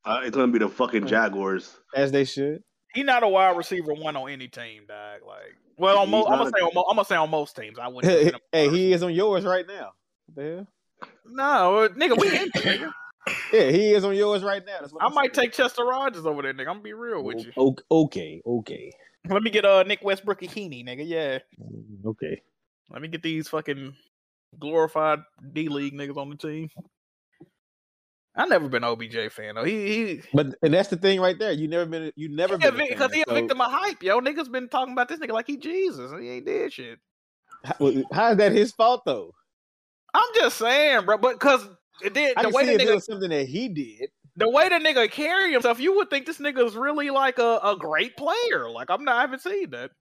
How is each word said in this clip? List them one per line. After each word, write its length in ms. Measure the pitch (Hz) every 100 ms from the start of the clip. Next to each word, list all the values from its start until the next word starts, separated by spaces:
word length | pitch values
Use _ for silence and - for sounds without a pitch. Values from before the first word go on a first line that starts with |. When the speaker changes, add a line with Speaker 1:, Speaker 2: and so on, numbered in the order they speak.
Speaker 1:
Uh, 160 | 110 120
it's 120 | 127 135
gonna 160 | 127
be 80 | 117
the 80 | 107
fucking 360 | - 123 110 92
Speaker 2:
Uh, 20 |
Speaker 1:
Jaguars. 680 | 110 110 98 98 92 - _ _ 135
Speaker 2:
as 160 | 139
they 140 | 139 131
should. 360 | - 143 156 _ _ _
Speaker 3:
He 100 | 247
not 200 | 277 247
a 40 | 220
wide 260 | 190 190 175
receiver 380 | 165 185 151
one 240 | 151 156 143
on 120 | 131
any 200 | 139 127
team, 340 | 123 117 107 104
dog. 340 | 104 104 104 101
Like, 300 | 101 98 _ _ -
well, 200 | 185 202
on 80 | 196
Speaker 1:
He's 40 |
Speaker 3:
mo-, 140 | 214 214
I'm 60 |
Speaker 1:
not 60 | 208
Speaker 3:
gonna 100 | 262
Speaker 1:
a 20 | 214
Speaker 3:
say 20 | 170
on 60 | 175
mo-, 100 | 180
I'm 60 | 214
gonna 80 | 196
say 100 | 175
on 140 | 156
most 260 | 156 147 -
teams. 240 | 107 113
I 80 | 123
wouldn't 240 | 123 160
Speaker 2:
Hey, 60 | 170
Speaker 3:
consider 160 | 156 175
him 60 | _
a 40 | 160
Speaker 2:
hey, 100 | 143
Speaker 3:
wide 60 | 170
Speaker 2:
he 60 |
Speaker 3:
receiver. 120 | 185 180
Speaker 2:
is 80 |
on 100 | 180
yours 320 | 170 208 190 180
right 200 | 185 175
now. 240 | 196 107 _ _ _ _
What 80 | 156
the 80 |
hell? 240 | 147 170 202 _ _ _ - _ 226
Speaker 3:
No, 520 | 254 277 262 180 202
uh, 100 | 214
nigga, 300 | 185 330 240
we 80 | 403 330
injured, 260 | 381 -
nigga. 280 | - 196 311 -
Speaker 2:
<laughs> 40 | - _ - - -
Yeah, 160 | 220 139
he 240 | 165 214
is 100 | 208
on 120 | 196 196
yours 260 | 208 202
right 220 | 196 196 190
now. 120 | 185
That's 100 | 143
what 120 | 156
Speaker 3:
I 20 | 220
Speaker 2:
I'm 80 |
Speaker 3:
might 220 | 294 262 269
Speaker 2:
saying. 140 | 240
Speaker 3:
take 40 |
Chester 320 | - 240 240 240
Rogers 400 | 254 269 190 160
over 160 | 147
there, 140 | 135 135
nigga. 60 |
I'm 40 | 135 202
gonna 40 |
be 120 | 208
real 300 | 214 233 196
with 140 | 127 117
Speaker 2:
O-, 60 |
Speaker 3:
you. 80 | 117 - 135 131 _
Speaker 2:
o-, 120 | 160 151
okay, 360 | - 80 80
okay. 480 | 117 120 107 - - - _ _ 170
Speaker 3:
Let 140 | 190
me 80 | 220
get, 120 | 214
uh, 200 | 196 190
Nick 160 | 190 208
Westbrook 400 | 196 196 208 185
a 60 | 180
Heaney, 360 | 214 190 127
nigga. 240 | 123 127 160
Yeah. 300 | 160 147 131 _ _
Speaker 2:
Mm, 400 | 110 110 107 101 104
okay. 340 | 110 - - _ _ _ _ _
Speaker 3:
Let 140 | 123
me 40 | 160
get 120 | 160
these 260 | 165 160 151
fucking 460 | 156 151 139 135 139 _ _ _ _ _ -
glorified 600 | 143 160 160 156 156 151 - _ 139
D 160 | 156 160
League 240 | 143 143
niggas 240 | 143 143 143
on 140 | 139
the 40 | 147
team. 340 | 160 156 160 - - _ _ _ _ _ - _ _ _ _ _ _ _ _ -
I 120 | 330
never 200 | 196 143
been 140 | 127
an 60 | 120
O 60 | 117
B 120 | 113
J 220 | 117 110
fan 240 | - 107
though. 120 | 107 139
He, 400 | 214 202 214 220 151
he 60 | -
Speaker 2:
But, 220 | 143 139 -
and 100 | 160
that's 160 | 175 196
the 80 | 170
thing 240 | 190 190
right 160 | 180 185
there. 140 | 214
You 160 | 151 156
never 180 | 170 170
been, 260 | 160 160 -
you 120 | 156
never 280 | 147 180 392
Speaker 3:
He 80 | 311
a 60 |
Speaker 2:
been 100 | 247
a 20 | 285
Speaker 3:
vic-, 100 | 247
'cause 140 | 262
Speaker 2:
fan, 60 | 311
Speaker 3:
he 40 |
a 40 | 302
Speaker 2:
so 80 | 240
Speaker 3:
victim 260 | 226 254
of 100 | 247
hype, 300 | 277 403 339
yo. 180 | 185 226
Niggas 320 | 262 302 269
been 160 | 254 247
talking 260 | 277 254
about 160 | 254 247
this 100 | 320
nigga 140 | 285
like 120 | 220 226
he 120 | 285
Jesus, 540 | - 359 381 160 127
and 120 | 156
he 60 | -
ain't 160 | 127 -
did 260 | - -
shit. 240 | - 123 113 _ _ _ _ _ -
Speaker 2:
How, 120 | 131 -
well, 240 | 139 131 135
how 200 | 156 233
is 60 | 208
that 140 | 202
his 200 | 220 214
fault 320 | - 226 247 -
though? 300 | 120 85 _ _ _ _ _ _ _ _
Speaker 3:
I'm 220 | - 480
just 240 | 453 247 -
saying, 480 | 226 269 302 247 185
bro. 140 | 214
But 200 | 254 240
'cause 280 | 277 254 202 - _ _ 196
then 200 | 233 294 247
Speaker 2:
I 60 |
Speaker 3:
the 60 | 220
Speaker 2:
can 80 | 247
Speaker 3:
way 60 |
Speaker 2:
see 40 | 254
Speaker 3:
the 40 |
Speaker 2:
if 80 | 226
it 60 | 247
Speaker 3:
nigga 60 | 208
Speaker 2:
was 100 | -
something 240 | 202 185
that 180 | 151 135
he 220 | 165 254
did. 400 | 156 120 107 135 _ _ 170
Speaker 3:
the 140 | 220
way 200 | 269 370
the 60 | 349
nigga 360 | 311 262 220
carry 400 | - 302 370 381
himself, 280 | 262 240 233
you 160 | 311 392
would 120 | -
think 160 | 277 277
this 140 | 320
nigga's 360 | 285 262 240 214
really, 340 | 277 302 285
like, 280 | 269 262 254
a, 220 | 233 226
a 120 | 202 196
great 380 | 165 156 233 -
player. 520 | 294 427 480 220 117
Like, 200 | 117 131
I'm 140 | 190
not, 140 | 285 240
I 40 |
haven't 200 | 262 262
seen 280 | 359 403 285
that. 200 | 123 131 _